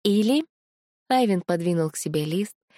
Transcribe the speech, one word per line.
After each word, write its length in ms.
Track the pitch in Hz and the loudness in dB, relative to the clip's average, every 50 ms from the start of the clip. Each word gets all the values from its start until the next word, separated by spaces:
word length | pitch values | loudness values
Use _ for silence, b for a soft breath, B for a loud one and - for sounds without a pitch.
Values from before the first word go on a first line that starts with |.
| - | 0
или». 400 | 202 202 208 208 220 269 302 320 - _ _ _ _ _ _ _ _ _ _ _ | 2 2 2 2 2 2 0 -2 -4 _ _ _ _ _ _ _ _ _ _ _
Айвен 340 | - 262 254 254 208 196 180 | 0 2 2 2 2 0 0
подвинул 480 | 180 - 175 170 170 180 175 165 160 156 | 0 -2 -2 -2 0 0 0 0 0 -2
к 60 | - | -4
себе 300 | - - 156 151 156 151 | -6 -6 -4 -4 -4 -2
лист, 320 | 151 165 190 208 - - _ _ b b | -2 -2 -4 -4 -6 -10 _ _ b b